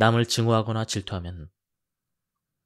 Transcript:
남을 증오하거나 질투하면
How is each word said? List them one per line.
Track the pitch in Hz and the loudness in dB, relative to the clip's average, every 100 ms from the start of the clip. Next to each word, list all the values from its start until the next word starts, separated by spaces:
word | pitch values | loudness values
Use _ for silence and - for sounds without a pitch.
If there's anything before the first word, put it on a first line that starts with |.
남을 | 110 117 117 | 4 4 2
증오하거나 | - 117 113 107 110 | 0 2 2 0 -4
질투하면 | 107 104 95 95 87 87 73 _ _ _ _ _ _ _ _ _ _ _ | -4 -6 -6 -8 -8 -12 -14 _ _ _ _ _ _ _ _ _ _ _